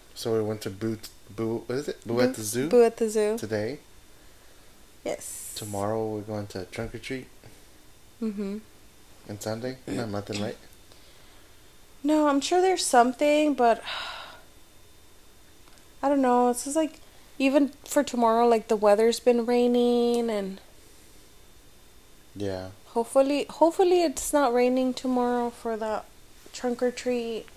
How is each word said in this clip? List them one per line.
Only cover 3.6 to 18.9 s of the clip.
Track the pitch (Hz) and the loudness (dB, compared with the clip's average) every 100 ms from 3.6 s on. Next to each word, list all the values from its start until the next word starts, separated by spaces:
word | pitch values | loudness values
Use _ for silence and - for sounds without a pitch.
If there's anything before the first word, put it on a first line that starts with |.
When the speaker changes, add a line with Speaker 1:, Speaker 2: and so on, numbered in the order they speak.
| 110 151 - - - - - - - - - - - - | -4 -8 -16 -20 -20 -20 -20 -20 -20 -20 -20 -20 -20 -14
Speaker 2:
Yes. | - - - - - - | -10 -10 -10 -14 -14 -12
Speaker 1:
Tomorrow | 104 101 101 110 110 | -8 -4 -2 -2 -4
we're | 107 | -6
going | 101 107 101 | -8 -8 -8
to | 98 90 | -10 -10
Trunk | - 113 113 | -10 -10 -10
or | |
Treat. | - 131 123 - - - - - - - - - | -10 -10 -12 -20 -20 -20 -20 -20 -20 -20 -20 -10
Speaker 2:
Mm-hmm. | 220 202 196 208 - - - - - - - | -8 -6 -8 -8 -12 -20 -20 -20 -20 -20 -14
Speaker 1:
And | 104 | -10
Sunday? | 107 113 127 131 - | -6 -6 -8 -10 -8
No, | 131 117 | -6 -6
nothing, | 101 101 151 | -6 -6 -6
right? | 214 - - - - - - - - - - - - - - - | -6 -8 -16 -20 -20 -20 -20 -20 -20 -20 -20 -20 -20 -20 -20 -8
Speaker 2:
No, | 285 302 294 | 0 2 4
I'm | 277 | 2
sure | 269 359 | 2 2
there's | 370 359 - | 4 2 4
something, | 247 240 - 294 294 302 262 | 4 4 2 2 4 2 2
but | 240 220 - - - - - - - - - - - | 2 2 -2 -10 -10 -12 -16 -20 -20 -20 -20 -20 -20
<sighs> | - - - - - - - - - - - | -20 -20 -20 -20 -20 -20 -20 -20 -20 -20 -4
I | 277 | 0
don't | 285 | 2
know. | 254 247 247 | 4 4 2
It's | 240 | 0
just | 277 302 | -2 -2
like, | 311 - - - - - | -2 -4 -20 -20 -20 -2
even | 269 285 277 - | 2 4 2 -2
for | - 294 | -2 0
tomorrow, | - 240 226 226 240 | 0 2 2 4 4
like, | 226 - | 4 2
the | 214 | 2
weather's | 208 | 4